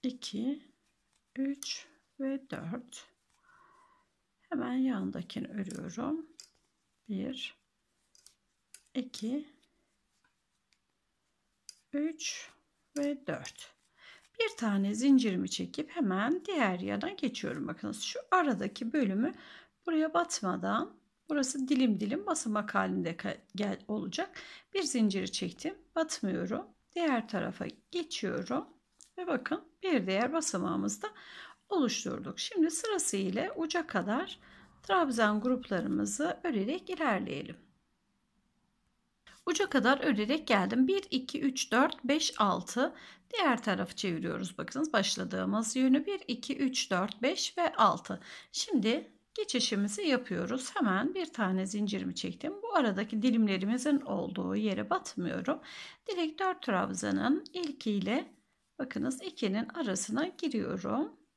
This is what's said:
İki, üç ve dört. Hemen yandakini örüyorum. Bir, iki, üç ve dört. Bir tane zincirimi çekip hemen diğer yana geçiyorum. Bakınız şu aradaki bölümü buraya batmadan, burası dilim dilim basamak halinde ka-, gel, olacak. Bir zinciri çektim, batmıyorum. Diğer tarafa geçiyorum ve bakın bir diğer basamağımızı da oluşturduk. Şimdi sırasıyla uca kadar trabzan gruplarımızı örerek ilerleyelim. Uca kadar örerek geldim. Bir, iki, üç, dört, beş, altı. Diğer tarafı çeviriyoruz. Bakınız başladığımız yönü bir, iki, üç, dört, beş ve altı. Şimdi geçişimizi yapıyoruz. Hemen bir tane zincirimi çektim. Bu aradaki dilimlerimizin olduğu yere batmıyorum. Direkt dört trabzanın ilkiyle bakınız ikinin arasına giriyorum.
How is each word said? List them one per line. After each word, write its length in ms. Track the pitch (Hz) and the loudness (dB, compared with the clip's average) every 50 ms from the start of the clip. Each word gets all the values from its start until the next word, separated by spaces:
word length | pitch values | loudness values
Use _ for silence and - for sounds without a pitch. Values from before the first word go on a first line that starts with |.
| - | -2
İki, 600 | 254 247 - - - - 208 226 262 294 302 - - _ _ _ _ _ _ _ _ _ _ _ _ _ | -4 -4 -4 -10 -8 -6 -2 -2 -2 -2 -4 -8 -20 _ _ _ _ _ _ _ _ _ _ _ _ _
üç 520 | 262 269 277 277 277 - - - - - - _ _ _ _ _ - | -2 0 0 0 -4 -6 -8 -8 -10 -10 -18 _ _ _ _ _ -6
ve 300 | 269 269 277 269 269 _ | -4 -2 -2 -4 -6 _
dört. 580 | - - - 165 202 247 247 - - - - _ _ _ _ _ _ _ _ _ - - - - - - - _ _ _ _ _ _ _ _ _ _ _ | -8 -6 -6 -6 -6 -8 -8 -12 -18 -18 -18 _ _ _ _ _ _ _ _ _ -20 -20 -20 -20 -20 -20 -20 _ _ _ _ _ _ _ _ _ _ _
Hemen 320 | _ _ 349 - - 247 247 | _ _ -4 -2 -2 0 0
yandakini 760 | 262 262 262 247 196 190 190 - - 175 - - - - | 2 2 2 2 0 -2 -2 -4 -4 -6 -6 -6 -6 -6
örüyorum. 760 | - - 214 190 185 - - - 180 175 233 240 277 311 330 311 - - _ - _ _ _ _ _ _ _ _ _ _ _ _ - | -6 -6 -6 -4 -4 -6 -6 -8 -8 -6 -6 -4 -2 -2 -4 -6 -10 -18 _ -20 _ _ _ _ _ _ _ _ _ _ _ _ -6
Bir, 460 | 208 190 190 - 262 - - - - _ _ _ _ _ _ _ _ _ _ _ _ - _ - _ _ _ _ _ _ _ _ - - _ _ _ | -6 -4 -4 -4 -6 -6 -8 -10 -12 _ _ _ _ _ _ _ _ _ _ _ _ -20 _ -20 _ _ _ _ _ _ _ _ -20 -20 _ _ _
iki, 560 | 269 247 254 - - 214 220 254 294 302 - - _ _ _ _ _ _ _ _ _ _ _ _ _ _ _ _ _ _ _ _ _ _ _ _ _ _ _ _ _ _ _ _ _ _ _ _ _ _ _ _ _ _ - - _ _ _ - | -6 -6 -6 -8 -8 -4 -2 -2 -4 -4 -8 -18 _ _ _ _ _ _ _ _ _ _ _ _ _ _ _ _ _ _ _ _ _ _ _ _ _ _ _ _ _ _ _ _ _ _ _ _ _ _ _ _ _ _ -20 -20 _ _ _ -2
üç 560 | 285 294 320 320 311 - - - - - - - _ _ _ _ _ _ _ _ | -2 0 0 -2 -4 -6 -6 -6 -6 -10 -14 -20 _ _ _ _ _ _ _ _
ve 300 | 294 285 285 294 277 - | -2 -2 -2 -2 -2 -4
dört. 460 | - 156 - 131 - - - - - _ _ _ _ _ _ - - - - _ _ _ - | -6 -6 -6 -8 -12 -14 -16 -20 -20 _ _ _ _ _ _ -20 -20 -20 -20 _ _ _ -2
Bir 180 | 453 427 440 | -2 -2 0
tane 380 | - 240 214 202 196 196 202 208 | -2 0 2 2 2 2 2 0
zincirimi 540 | 214 247 285 277 254 254 214 190 180 190 185 | 4 6 8 8 8 8 6 2 0 -2 -2
çekip 420 | - - 185 175 - - 302 - | -2 -4 -4 -4 -4 -6 -6 -6
hemen 540 | - 349 285 196 185 190 208 254 330 359 349 | -2 0 2 2 2 2 2 2 2 0 0
diğer 340 | 392 392 311 240 196 185 175 | -2 2 2 2 2 2 0
yana 300 | 185 196 202 202 214 339 | -2 -2 -2 -2 -2 -4
geçiyorum. 580 | 403 - - 240 - - - 202 - 151 - | -4 -2 -4 -2 -2 -2 -4 -4 -4 -4 -4
Bakınız 340 | - - - - - - 214 | -6 -6 -6 -6 -8 -6 -6
şu 180 | - - - - - _ | -6 -6 -6 -8 -2 _
aradaki 640 | - 370 339 294 233 185 - 208 - - 240 226 - | 4 4 4 4 2 0 -2 -4 -4 -4 -6 -2 0
bölümü 400 | 311 262 196 190 202 240 320 - - - - - - - _ _ _ _ | 2 2 2 2 2 0 0 -2 -6 -16 -20 -20 -20 -20 _ _ _ _
buraya 280 | 349 330 311 311 320 320 | 0 2 2 2 4 2
batmadan, 840 | 339 349 330 - - - 185 190 190 175 190 202 226 320 403 - - _ _ _ _ _ - | 2 2 2 -2 -2 0 -2 -2 0 0 0 0 0 0 -2 -8 -18 _ _ _ _ _ -2
burası 380 | 311 294 269 262 - 277 262 | 0 0 0 0 0 -2 0
dilim 320 | 262 294 254 262 233 208 185 | 2 4 4 6 4 4 2
dilim 260 | 214 202 247 339 403 | 2 0 -2 -2 0
basamak 500 | 415 330 311 - 226 208 214 202 208 - | 0 -2 0 0 0 0 0 -2 0 0
halinde 360 | 196 190 185 190 190 175 170 | 2 2 2 2 0 0 -2
ka-, 260 | 170 - - 202 - - - _ _ | -4 -4 -6 -6 -6 -6 -10 _ _
gel, 240 | 185 208 202 190 - - | -2 -2 -2 -2 -4 -4
olacak. 540 | - 208 214 - - - - 359 392 - - - - - - - _ - | -6 -4 -4 -4 -4 -4 -4 -4 -4 -6 -16 -16 -16 -18 -20 -20 _ -4
Bir 100 | 392 359 | -2 -2
zinciri 480 | - - 247 220 208 190 196 185 180 | 0 2 4 4 4 4 2 -2 -2
çektim, 440 | - - 185 180 - - - 311 392 - - _ _ | -4 -4 -4 -4 -6 -6 -8 -8 -8 -8 -18 _ _
batmıyorum. 720 | 330 320 320 - - - 196 175 - 175 180 226 330 403 - - _ _ _ _ | -2 0 0 -2 -2 -2 0 0 0 -2 -2 -2 -4 -4 -8 -18 _ _ _ _
Diğer 320 | 349 339 311 262 233 220 | 0 2 2 2 0 0
tarafa 380 | - - 190 - - 180 - - - - - _ _ | -2 -4 -2 -2 -2 -4 -6 -8 -8 -8 -12 _ _
geçiyorum 760 | - 349 320 311 - - - 190 - - 180 - 247 294 - - - _ _ _ _ _ - _ _ | -4 -4 -4 -4 -6 -4 -4 -2 -2 -2 -2 -2 -4 -4 -4 -6 -16 _ _ _ _ _ -20 _ _
ve 100 | - 359 | -10 -4
bakın 360 | 349 320 - - - 302 403 - - _ _ - | -2 -2 -2 -2 -4 -4 -4 -6 -12 _ _ 0
bir 240 | 381 330 240 180 | 2 2 4 4
diğer 260 | 190 190 196 233 262 294 | 2 2 2 2 2 0
basamağımızı 680 | 330 311 - - 185 175 180 - 196 196 202 196 - | 0 0 0 -2 0 0 0 0 0 0 -2 -2 -4
da 60 | - 415 - - - - - - - - - _ _ _ | -8 -10 -10 -12 -20 -18 -18 -18 -18 -18 -20 _ _ _
oluşturduk. 680 | 415 359 269 220 - - - 190 - - - - - - | 2 2 2 2 2 -2 -4 -4 -4 -4 -6 -8 -6 -6
Şimdi 320 | - - 453 381 311 339 | -6 -4 2 2 2 2
sırasıyla 840 | 320 - - 440 415 349 - - - 196 190 185 185 220 - 381 - | 2 -2 -2 0 0 0 0 0 0 0 0 0 0 0 -2 -2 -4
uca 320 | - 330 311 - 349 311 | -4 -4 -2 -2 -2 -4
kadar 520 | - - 202 170 196 214 - 370 381 - - - - - - - - - - - | 0 -2 -2 0 2 0 0 -2 -4 -8 -16 -18 -20 -20 -20 -20 -20 -20 -20 -2
trabzan 580 | - 392 370 330 277 240 226 226 208 214 214 | 2 4 4 4 4 4 4 4 4 4 2
gruplarımızı 960 | 202 247 254 247 254 - 208 175 - 196 196 202 208 202 202 - 294 349 - - - | 2 2 2 2 0 0 0 0 2 2 0 0 0 0 0 0 -2 -2 -2 -2 -2
örerek 460 | 349 262 208 190 220 311 359 - - | 0 0 2 2 0 -2 -4 -4 -6
ilerleyelim. 680 | 370 - 320 269 214 185 - - - 139 - - 165 - - _ _ _ _ _ _ _ _ _ _ _ _ _ _ _ _ _ _ _ _ _ _ _ _ _ _ _ _ _ _ _ _ - - - _ | -4 -2 2 2 2 2 0 -2 -4 -6 -6 -10 -12 -16 -18 _ _ _ _ _ _ _ _ _ _ _ _ _ _ _ _ _ _ _ _ _ _ _ _ _ _ _ _ _ _ _ _ -20 -20 -8 _
Uca 240 | - 330 - 403 381 | 0 2 2 2 4
kadar 300 | - 269 202 240 277 269 | 4 4 6 6 4 4
örerek 480 | - 320 233 202 214 214 277 320 311 | 4 2 2 2 2 2 0 0 2
geldim. 400 | - 233 196 180 190 233 240 262 | 4 4 4 4 4 4 4 4
Bir, 160 | 262 381 392 392 - | 4 4 2 0 0
iki, 300 | - 254 254 - - - | -2 -2 -2 -2 -6 0
üç, 300 | - 277 262 - - - | 0 0 0 0 -2 2
dört, 320 | 220 247 262 - - - - | 4 4 4 4 2 -2 0
beş, 380 | 240 277 311 311 - - - | 2 2 2 2 0 2 2
altı. 540 | 214 202 180 180 185 - - 240 262 349 - - - - - - _ _ - | 4 4 4 0 -2 -4 0 0 0 0 0 -8 -18 -20 -20 -20 _ _ -2
Diğer 300 | 466 381 294 240 226 - | 2 4 4 4 2 2
tarafı 320 | 220 190 185 196 180 - | 0 0 0 -2 -4 -4
çeviriyoruz. 600 | - - 190 170 160 175 - - - 190 180 - | -4 -2 -2 -2 -2 -2 -4 -4 -4 -4 -6 -6
Bakınız 360 | - - - - 262 311 311 - | -8 -10 -6 -2 -4 -2 2 2
başladığımız 840 | 214 190 - - - 185 180 185 190 185 190 202 220 226 220 - | 2 2 2 0 -2 -4 -4 -2 -2 0 0 0 0 0 0 2
yönü 300 | 262 262 262 262 294 311 | 4 6 6 6 6 4
bir, 160 | 403 403 370 - | 0 -4 -4 -2
iki, 300 | - 254 247 - - 269 | -4 -6 -4 -4 -6 -2
üç, 340 | - 277 254 262 - - - | 0 0 0 0 0 0 0
dört, 300 | 196 180 185 208 - - | 0 0 0 -2 -4 -2
beş 360 | 233 262 - - - - - | -2 -2 0 0 -4 -4 -2
ve 180 | - 339 - - | 0 0 0 4
altı. 440 | - 226 196 - - - - 196 170 - - - - - _ | 6 6 6 6 2 -4 -8 -10 -10 -10 -16 -18 -18 -18 _
Şimdi 600 | - - - - 403 254 190 220 247 311 - - - _ _ _ _ | -6 -6 -4 2 2 4 4 4 2 0 -2 -8 -20 _ _ _ _
geçişimizi 680 | - 415 - - 247 - - 220 196 202 208 208 - | -6 -4 -2 0 0 0 2 2 2 2 0 0 0
yapıyoruz. 720 | 403 320 269 247 254 - 185 175 175 185 - 165 160 - - | 2 2 2 2 2 -2 -2 -2 0 -2 -2 -4 -4 -4 0
Hemen 380 | 415 302 208 185 190 240 311 370 | 2 2 4 4 4 2 0 0
bir 120 | 381 339 | -2 -4
tane 400 | 320 - - 214 185 185 185 190 | -4 -2 0 0 2 2 2 0
zincirimi 500 | 190 202 208 208 196 208 190 185 190 180 | 0 -2 -2 -2 0 -2 -2 -2 -4 -4
çektim. 380 | - - 185 165 - - 311 392 403 427 | -4 -6 -6 -6 -4 -6 -6 -6 -6 -6
Bu 120 | 466 415 | 0 2
aradaki 460 | 339 269 220 190 190 - 214 233 214 | 4 4 4 2 0 -2 -2 -2 2
dilimlerimizin 800 | 202 254 226 233 220 208 196 185 190 202 233 254 254 294 285 269 | 2 4 6 6 4 4 4 2 2 0 0 0 2 2 2 2
olduğu 540 | - - - 175 175 - 180 - 185 180 190 | 2 0 -2 -2 -2 -4 -4 -4 -2 -2 0
yere 340 | 208 214 208 190 196 214 208 | 0 0 0 0 0 0 0
batmıyorum. 720 | 349 370 - - - - 180 - - 185 180 254 311 311 - - - - - - - _ _ - | -2 -2 -2 -6 -6 -4 -4 -2 -2 -2 0 -2 -2 -2 -4 -14 -14 -14 -14 -16 -18 _ _ -6
Direkt 300 | 415 359 330 311 311 - | -2 0 -2 -2 -2 -2
dört 200 | 392 370 359 359 | -2 -2 -2 -2
trabzanın 840 | - - 202 180 190 196 190 180 202 - 190 196 202 240 294 370 - - - | -2 0 2 2 2 0 -2 -2 0 0 2 2 4 4 2 2 0 -4 -6
ilkiyle 840 | 359 349 294 269 - - 220 208 202 180 196 226 294 359 - - _ _ _ _ _ _ _ _ - | -4 -4 -4 -6 -4 -2 0 0 0 0 0 0 -2 -2 -4 -14 _ _ _ _ _ _ _ _ -8
bakınız 420 | 269 254 - - - 262 262 - | -8 -6 -4 -2 -2 -2 -4 -4
ikinin 480 | - 370 - - - 196 190 214 233 - | -8 -10 -6 -2 -2 0 0 0 -2 -4
arasına 580 | - 339 311 208 190 185 - - 214 254 311 | -4 -4 -2 -2 -2 -2 -2 -2 -2 -2 -2
giriyorum. 880 | 370 359 - - 302 254 220 - - - - - - 214 247 311 440 - _ _ _ _ | -2 -4 -4 -4 -2 -2 -2 -2 -2 -4 -4 -2 -2 0 0 0 -2 -6 _ _ _ _